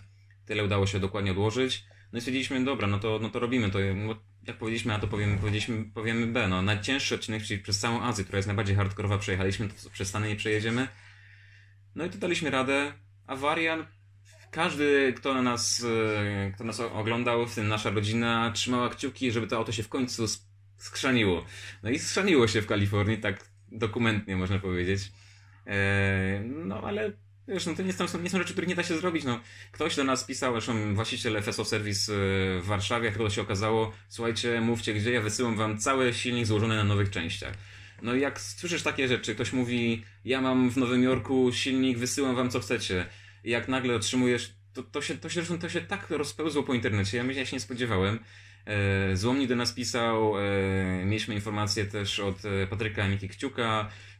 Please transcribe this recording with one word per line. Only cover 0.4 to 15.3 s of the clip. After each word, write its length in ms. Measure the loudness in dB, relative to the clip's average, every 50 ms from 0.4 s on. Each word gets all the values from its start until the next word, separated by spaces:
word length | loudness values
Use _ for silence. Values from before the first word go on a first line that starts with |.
| -8
Tyle 180 | -4 -2 0 0
udało 220 | 2 2 2 2
się 140 | 2 2 0
dokładnie 300 | -2 -2 -2 0 0 0
odłożyć. 540 | 2 2 2 2 2 2 0 0 0 -4 -8 -14 -20 -20 -16 -10 -8
No 60 | -6
i 20 |
stwierdziliśmy, 440 | -4 -2 -2 -2 -2 -2 0 0 0
„Dobra, 240 | 0 0 0 0 0
no 100 | 0 0
to, 200 | 0 0 0 0 -2
no 80 | -2
to 80 | -2 -2
robimy 320 | -2 0 2 2 2 2
to”. 80 | 2 0 0 0 0
No, 220 | -2 -2 -4 -6 -8 -10 -20 -20 -18 -12
jak 140 | -12 -10
powiedzieliśmy 380 | -6 -4 -4 -2 -2 -2 -2 -2
A, 40 | 0
to 100 | -2 -2
powiemy, 280 | -2 0 0 2 2
powiedzieliśmy, 480 | 0 0 0 0 0 -2 -2 -2 -4 -4 -6 -6
powiemy 320 | -6 -4 -2 0 0 0
B. 220 | 0 0 0 2 2
No, 140 | 2 2 2
najcięższy 520 | 2 0 0 0 0 0 0 0 0 -2
odcinek, 280 | -2 -2 -4 -6 -4 -4
czyli 200 | -4 -6 -6 -4
przez 160 | -4 -2 0
całą 240 | 0 0 0 0 0
Azję, 220 | 0 -2 -2 -2
która 120 | -2 -2
jest 100 | -2 0
najbardziej 300 | 0 0 0 2 2 2
hardkorowa, 420 | 2 2 0 0 -2 0 0 0 0
przejechaliśmy, 500 | 0 0 0 2 2 0 0 0 -2 -4
to 220 | -6 -10 -18 -14
przez 180 | -8 -8 -6 -4
Stany 200 | -2 -2 -2 -2
nie 80 | -2
przejedziemy. 520 | -2 0 0 0 0 2 0 0 0 0 -2 -6 -12 -20 -20 -20 -20 -20 -20 -20 -20 -20 -20 -20 -20 -20 -20 -20 -20 -20 -14 -10
No 100 | -6 -6
i 60 | -6
to 80 | -6 -4
daliśmy 320 | -2 -2 -2 0 0 0
radę. 420 | 0 2 2 2 2 2 2 -2 -4 -12 -20 -20 -20 -18 -10
Awaria, 600 | -10 -6 -2 0 0 2 2 2 0 0 -2 -4 -10 -14 -20 -20 -20 -20 -20 -20 -20 -20 -20 -20 -10
każdy, 600 | -4 -2 0 0 2 2 4 6 6 6 6 4 2
kto 180 | 0 0 0